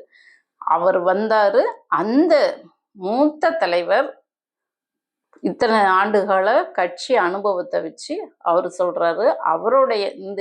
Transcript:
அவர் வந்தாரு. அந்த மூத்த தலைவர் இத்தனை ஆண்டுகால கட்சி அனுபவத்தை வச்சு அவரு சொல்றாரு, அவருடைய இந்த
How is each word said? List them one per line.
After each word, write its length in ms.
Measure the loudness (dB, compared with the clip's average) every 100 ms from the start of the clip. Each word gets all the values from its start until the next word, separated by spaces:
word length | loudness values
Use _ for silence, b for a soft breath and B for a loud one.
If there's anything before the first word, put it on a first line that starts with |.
| -4 b b b b _
அவர் 360 | -2 0 2 2
வந்தாரு. 600 | 0 0 0 2 2 2 0 -4 _ -4
அந்த 380 | 0 2 4 4 2 -2 -16 _ _ -10
மூத்த 540 | -4 0 0 0 -2 0
தலைவர் 520 | 0 0 2 0 0 -8 _ _ _ _ _ _ _ _ _ _ _ _
இத்தனை 380 | -8 -2 0 2 4
ஆண்டுகால 560 | 2 2 0 2 0 2 0 0
கட்சி 400 | -4 -4 -6 -2 0
அனுபவத்தை 600 | 0 -2 -2 -4 -4 -6
வச்சு 340 | -6 -12 -12 -10 -12 _
அவரு 260 | 0 0 0 -4
சொல்றாரு, 500 | -4 0 -2 0 0 0 -2
அவருடைய 580 | -2 2 2 2 0 -4
இந்த 260 | -8 -12 -10